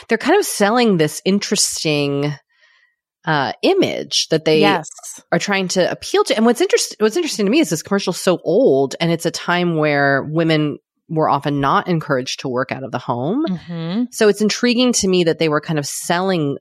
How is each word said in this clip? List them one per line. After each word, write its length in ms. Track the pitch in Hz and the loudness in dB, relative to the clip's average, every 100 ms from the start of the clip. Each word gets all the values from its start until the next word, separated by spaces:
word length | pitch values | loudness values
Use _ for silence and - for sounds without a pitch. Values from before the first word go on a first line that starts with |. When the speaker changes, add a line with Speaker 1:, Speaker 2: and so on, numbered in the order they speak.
| - | -4
Speaker 1:
they're 80 | 220 | -2
kind 200 | 247 403 | 2 2
of 60 | |
selling 540 | 330 - 202 240 233 180 | 2 0 2 4 4 4
this 240 | 156 - | 2 0
interesting, 1120 | - 202 - 202 - - 160 147 143 143 147 143 _ _ _ _ _ _ _ _ | 0 0 0 -2 -2 -2 -2 0 0 -2 -2 -6 _ _ _ _ _ _ _ _
uh, 280 | - 151 120 - | -2 0 -2 0
image 680 | 311 392 127 64 143 - - | 0 2 0 -2 -4 -4 -2
that 160 | 160 | 0
they 160 | 160 156 | 2 4
Speaker 2:
Yes. 280 | 151 180 156 - - - _ | 4 2 -4 -16 -18 -20 _
Speaker 1:
are 60 | 170 | -4
trying 260 | - 196 180 | 0 -2 0
to 240 | 190 170 | 0 0
appeal 320 | - - 381 | -2 -2 0
to. 140 | 403 214 | 0 2
And 100 | 226 | 2
what's 140 | 240 | 2
interest-, 340 | 370 453 - - | 2 0 0 -2
what's 160 | 214 302 | -2 0
interesting 280 | 320 - | -4 -2
to 60 | 196 | 2
me 80 | 294 | 2
is 120 | - | 0
this 120 | 160 | -2
commercial's 380 | - 202 196 170 | -2 -2 -2 -2
so 180 | - 170 | 0 0
old, 500 | - 185 254 135 135 - | 2 4 4 4 0 0
and 100 | 170 | 0
it's 160 | 165 170 | 0 -2
a 60 | |
time 440 | - - 175 175 156 | -4 -2 0 0 0
where 440 | 151 143 139 139 151 | 2 2 2 2 0
women 480 | 156 165 156 151 - _ _ - | 0 2 2 0 -4 _ _ -6
were 200 | 160 131 | 0 0
often 300 | 139 151 143 | 0 -2 -2
not 280 | 139 185 180 | 0 0 0
encouraged 500 | 165 - 135 131 - | -2 0 -4 -4 -8
to 80 | 139 | -6
work 220 | 123 131 | -4 -4
out 140 | 131 | -6
of 80 | 131 | -8
the 80 | 123 | -8
home. 440 | - 120 139 254 | -4 -4 -2 -2
Speaker 2:
Mm-hmm. 600 | 320 180 - 170 165 202 247 | -2 -4 -8 -8 -6 -4 -4
Speaker 1:
So 160 | - 214 | 0 2
it's 120 | 202 | 2
intriguing 520 | 214 - 240 240 254 | -2 0 0 2 2
to 160 | 233 196 | 0 0
me 160 | 185 | 2
that 160 | 165 156 | 2 0
they 80 | 160 | 0
were 120 | 147 | 0
kind 200 | - 156 | -2 -4
of 60 | 143 | -4
selling 680 | - - 175 190 180 143 139 | -6 -2 -2 0 0 -2 -4